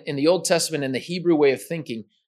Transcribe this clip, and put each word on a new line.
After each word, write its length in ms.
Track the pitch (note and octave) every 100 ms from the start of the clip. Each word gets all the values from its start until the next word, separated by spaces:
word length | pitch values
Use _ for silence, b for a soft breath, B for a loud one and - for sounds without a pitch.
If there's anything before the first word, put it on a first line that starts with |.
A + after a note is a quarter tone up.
| -
in 80 |
the 140 | C#3+ D3+
Old 160 | F3+
Testament, 400 | E3+ E3 D#3+ D3+
in 80 | C3+
the 80 | B2
Hebrew 340 | - F3+ E3+
way 160 | D#3 C#3+
of 160 | B2+ -
thinking, 380 | E3+ - A2+ G#2 _